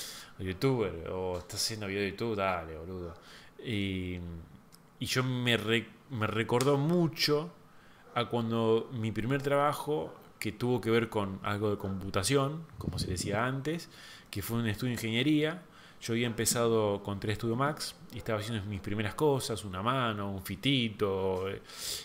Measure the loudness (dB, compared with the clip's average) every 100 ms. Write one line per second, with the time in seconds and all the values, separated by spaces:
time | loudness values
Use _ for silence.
0 | -8 -12 -14 -6 -4 0 2 4 2 -2
1 | -6 -4 -2 -4 -4 -4 -2 -2 -4 -2
2 | -2 -2 -2 2 2 0 -4 -10 -10 -8
3 | -8 -12 -18 -20 -20 -12 -4 -2 -2 -2
4 | -4 -6 -8 -10 -14 -20 -20 -20 -18 -8
5 | -2 0 2 2 4 2 4 2 0 -12
6 | -8 -2 0 0 2 4 4 4 4 4
7 | 4 2 2 2 -2 -12 -20 -20 -20 -20
8 | -6 -4 0 0 2 2 4 4 2 -4
9 | -2 -2 0 0 2 4 4 2 -2 -2
10 | -4 -10 -18 -8 -6 -2 2 2 4 4
11 | 4 0 -2 -2 -4 0 0 0 -2 -4
12 | -2 0 2 2 2 -4 -10 -8 -4 -4
13 | -4 -4 -2 0 0 -2 -4 -4 -6 -16
14 | -18 -18 -10 -8 -2 0 0 0 -2 -2
15 | 0 2 4 4 2 -2 -12 -20 -20 -10
16 | -2 0 0 0 2 4 4 4 4 2
17 | -2 -4 -2 0 0 2 0 -2 -8 -10
18 | -14 -8 -2 -2 0 -4 -2 -4 -2 -2
19 | -2 2 2 2 0 -4 -6 -2 0 2
20 | 0 0 -4 -6 -6 -2 2 2 2 2
21 | 2 2 2 0 -2 -6 -10 -10 -8 -8